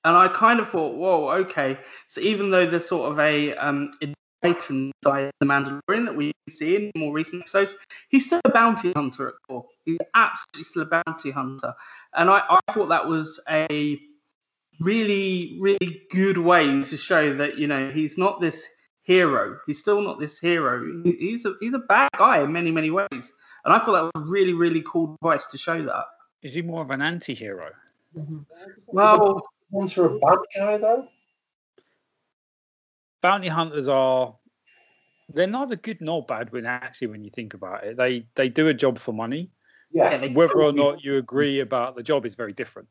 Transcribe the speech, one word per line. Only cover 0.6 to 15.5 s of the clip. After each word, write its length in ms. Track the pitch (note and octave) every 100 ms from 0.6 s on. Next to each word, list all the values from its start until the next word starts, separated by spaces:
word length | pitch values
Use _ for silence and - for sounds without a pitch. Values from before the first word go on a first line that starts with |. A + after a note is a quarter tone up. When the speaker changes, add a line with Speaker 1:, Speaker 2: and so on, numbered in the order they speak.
Speaker 1:
of 80 | G3+
thought, 260 | F3 D3+
"Whoa, 360 | A#2 F#3 E3+ C#3
okay." 480 | F3 F#3 D#3+ C3+ C3+ - - _
So 140 | -
even 300 | F#3+ G#3 G3+
though 140 | F#3
there's 220 | F3 E3+ E3+
sort 240 | F3 C#3
of 80 | D3+
a, 360 | D3+ D3 D3
um, 360 | - C#3+ C#3+ C#3+ - D3 D3 _ _
enlightened 500 | F3 F3 - C3+ C3+ -
side 220 | C#3+ C#3
of 80 | C#3 -
the 60 | C#3+
Mandalorian 580 | C#3 C#3 C#3 - G#3+
that 100 | A#3+
we 180 | D3+ D3 - -
see 280 | - D#3 G3
in 160 | G#3 E3+
more 160 | D3+
recent 300 | D3+ E3 F3
episodes, 320 | - G3 G3 - _ - _
he's 180 | C4+ C4+
still 140 | E4+
a 60 | C4+
bounty 420 | A3+ A#3 G#3+ F3+
hunter 320 | D#3 C#3 - C3
at 60 | - _
core. 180 | B2 - _
He's 140 | - E3+ -
absolutely 480 | A3+ G#3+ - - -
still 200 | E3 F3+
a 200 | D#3 E3
bounty 300 | E3 D#3+ C#3+
hunter. 420 | C#3 C3 C3+ B2+ - - - _
And 160 | - -
I, 100 | G3 -
I 120 | F3+ -
thought 160 | A3 E3
that 180 | E3 -
was 320 | D#3+ D#3 - -
a 480 | D#3 D#3 D3+ D3 C#3 - _ _ _ _ _ _ _
really, 800 | E3+ A3+ G#3+ G3 F#3+ F#3 E3+